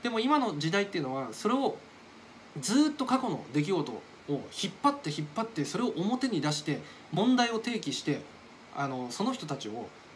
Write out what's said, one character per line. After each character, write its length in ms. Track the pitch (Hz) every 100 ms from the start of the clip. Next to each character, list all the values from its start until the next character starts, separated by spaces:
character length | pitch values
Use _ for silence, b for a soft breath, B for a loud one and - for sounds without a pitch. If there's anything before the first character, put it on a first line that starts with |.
で 60 | 240
も 100 | 226
今 200 | 240 294
の 180 | 240 147
時 140 | 160
代 120 | 196
っ 40 | 196
て 100 | 180
い 40 |
う 20 |
の 120 | 135 135
は、 140 | 123
そ 160 | - 208
れ 60 | 254
を 220 | 262 - - - - - - - - -
ず 300 | 139 254 302
っ 0 |
と 140 | 294 254
過 140 | 254
去 100 | 240
の 140 | 165 -
出 100 | 135
来 80 | 151
事 200 | 185 139
を 100 | 110 - - -
引 440 | 139 - - -
っ 20 | -
張 60 | 196
っ 80 | -
て 100 | 160
引 160 | 147 151
っ 20 | -
張 80 |
っ 40 | 220
て、 180 | - 143
そ 120 | 185
れ 60 |
を 40 | 240
表 380 | - 196 247 262
に 140 | 185
出 100 | 147
し 100 | 151
て、 180 | - 139 B B B
問 240 | 151 240 254
題 160 | 240
を 100 | 226
提 180 | 233 226
起 140 | 151
し 80 | 127
て、 200 | - 139 - - - - - -
あ 120 | 139
の、 200 | 127 123
そ 140 | -
の 100 | 220
人 120 | 254 156
た 100 | -
ち 140 | 107
を 180 | 110 107 - -